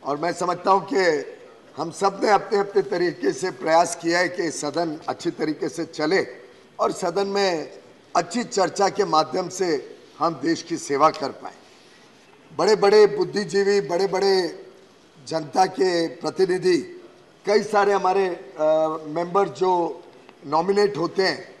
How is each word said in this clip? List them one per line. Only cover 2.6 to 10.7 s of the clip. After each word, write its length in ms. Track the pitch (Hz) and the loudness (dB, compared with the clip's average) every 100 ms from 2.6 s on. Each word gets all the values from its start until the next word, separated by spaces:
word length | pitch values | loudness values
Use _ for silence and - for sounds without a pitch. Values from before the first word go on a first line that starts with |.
| 202 214 | 0 0
तरीके 500 | - 185 175 156 - | 0 0 -2 -2 -4
से 180 | 165 180 | -2 -6
प्रयास 480 | 131 165 160 170 - | -6 2 4 4 -2
किया 160 | 165 170 | -2 0
है 100 | 180 | 0
कि 220 | 175 170 | -2 -4
सदन 500 | - 147 147 170 151 - | -4 -6 -4 -4 -6 -8
अच्छी 220 | 127 170 | -6 -6
तरीके 380 | 156 156 151 165 | -4 -6 -4 -6
से 160 | - | -6
चले 420 | 160 - 156 180 135 - - - - - | -10 -4 0 0 0 -8 -20 -20 -20 -4
और 120 | 220 | -4
सदन 340 | 165 180 170 196 | -2 -4 -2 -2
में 520 | 196 196 170 143 - - - - - | 0 0 -2 -6 -14 -20 -20 -4 -2
अच्छी 280 | 170 240 | -2 -4
चर्चा 440 | 233 - 175 - 196 | -4 0 0 2 -2
के 160 | - | 0
माध्यम 440 | 185 156 156 185 175 | 2 2 0 -2 -6
से 480 | - 180 147 - - - - | -4 -2 -2 -4 -20 -20 -4
हम 220 | 160 156 | -4 -2
देश 200 | 143 165 | -2 -2
की 140 | - | -4